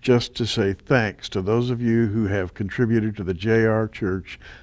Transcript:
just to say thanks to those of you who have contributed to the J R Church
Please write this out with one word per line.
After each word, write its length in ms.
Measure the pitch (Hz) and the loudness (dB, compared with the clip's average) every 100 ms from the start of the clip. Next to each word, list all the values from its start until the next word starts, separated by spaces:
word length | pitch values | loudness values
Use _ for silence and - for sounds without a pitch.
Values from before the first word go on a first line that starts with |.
just 340 | - 120 - | 2 2 2
to 100 | - | -4
say 280 | 113 117 98 | -4 0 0
thanks 560 | 95 - 131 107 90 - | -2 0 0 0 -4 -8
to 120 | 101 | -4
those 300 | 95 117 123 | 0 0 0
of 100 | 120 | -2
you 280 | 120 113 113 | 2 2 2
who 180 | 107 101 | 0 0
have 260 | 101 92 | -2 -4
contributed 640 | - 98 - 117 117 107 104 | -6 -6 -2 2 2 0 -2
to 40 | |
the 100 | 90 | -4
J 320 | 87 110 113 | -2 2 4
R 220 | 113 110 110 | 4 2 -2
Church 540 | - 98 92 - - - - | -4 -2 -2 -6 -16 -20 -20